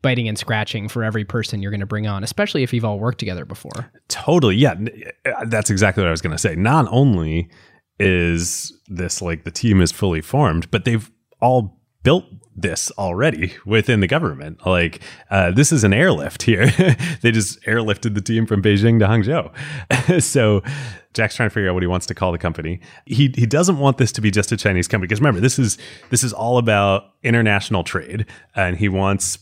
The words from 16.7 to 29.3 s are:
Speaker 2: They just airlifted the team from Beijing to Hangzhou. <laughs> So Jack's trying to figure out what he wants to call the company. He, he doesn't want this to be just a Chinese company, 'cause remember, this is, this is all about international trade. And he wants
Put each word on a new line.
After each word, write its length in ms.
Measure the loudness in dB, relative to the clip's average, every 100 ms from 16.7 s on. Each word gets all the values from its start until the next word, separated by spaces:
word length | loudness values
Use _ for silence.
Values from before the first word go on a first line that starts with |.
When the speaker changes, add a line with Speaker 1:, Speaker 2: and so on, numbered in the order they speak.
| 4 2 2 -2 -2
Speaker 2:
They 100 | 0
just 300 | 2 -2 -6
airlifted 520 | -4 -2 0 -2 -2 -4
the 60 |
team 260 | -2 0 0
from 160 | 2
Beijing 360 | 4 4 4 4
to 60 | 4
Hangzhou. 1120 | 2 2 -2 -4 -10 -14 -12 -4 -2 2 2
<laughs> 0 |
So 420 | 2 2 4 2 0 -10 -12 -16 _
Jack's 220 | -4 -4 0
trying 140 | -2
to 40 |
figure 160 | 0 -2
out 40 |
what 100 | 0
he 40 | 0
wants 180 | -2 -4
to 80 | -4
call 160 | -4
the 60 | -2
company. 420 | -4 -6 -6 -8 -12 -20 -8
He, 260 | 2 2 2
he 100 | 0
doesn't 320 | 2 2 2
want 200 | 2 2
this 140 | 0
to 80 | 0
be 100 | 0
just 200 | 0 0
a 60 | 0
Chinese 300 | 0 0 0
company, 220 | -2 -2
'cause 100 | 0
remember, 220 | 0 2
this 180 | 0 2
is, 180 | -2 -2 -10 -20 -4
this 140 | -2
is 100 | -2
all 240 | -4 0 0
about 460 | 2 4 4 2 -2 _
international 600 | 0 2 4 2 0 -4
trade. 420 | -2 -6 -6 -8 -8 -10 _ -2
And 220 | -2 0
he 120 | 0
wants 480 | 0 0 0 -2